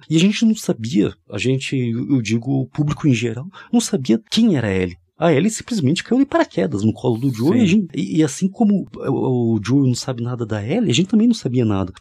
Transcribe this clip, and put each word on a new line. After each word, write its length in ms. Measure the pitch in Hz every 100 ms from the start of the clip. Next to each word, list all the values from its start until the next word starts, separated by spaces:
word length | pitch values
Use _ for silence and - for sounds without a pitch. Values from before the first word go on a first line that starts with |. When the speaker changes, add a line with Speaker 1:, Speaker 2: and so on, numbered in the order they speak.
| -
Speaker 1:
e 60 | 160
a 40 |
gente 260 | 190 208 226
não 100 | 220
sabia, 580 | - 131 113 131 92 - _
a 80 | 107
gente, 380 | 117 135 135 139
eu, 380 | 120 117 - 135
eu 60 |
digo 400 | 104 117 120 135
o 60 | 131
público 400 | - 147 143 151
em 60 |
geral, 320 | 117 117 110 170 - -
não 100 | 240
sabia 380 | - 175 127 220 -
quem 240 | - 226 147
era 120 | 110
a 60 |
Ellie. 240 | 95 90 87 _ -
A 160 | 170
Ellie 180 | 143 196
simplesmente 540 | - - 226 131 170
caiu 160 | - 247
de 60 | 277
paraquedas 580 | 339 311 - 185 110
no 80 | 110
colo 260 | - 127 113
do 140 | 135
Joe, 220 | 110 131
Speaker 2:
Sim. 60 | 233
Speaker 1:
e 20 |
a 40 | 208
gente, 220 | 208 175 -
e, 220 | 190 170
e 60 |
assim 260 | 156 - 190
como 380 | - 214 196 - -
o, 580 | - 131 123 127 117 110
o 40 |
Joe 240 | 101 139 135
não 80 | 120
sabe 280 | - 120
nada 220 | 120 123 113
da 160 | 107 104
Ellie, 240 | 196 214
a 40 |
gente 140 | 180 185
também 200 | 220 240
não 80 | 220
sabia 280 | 143 123
nada. 300 | 113 98 92 -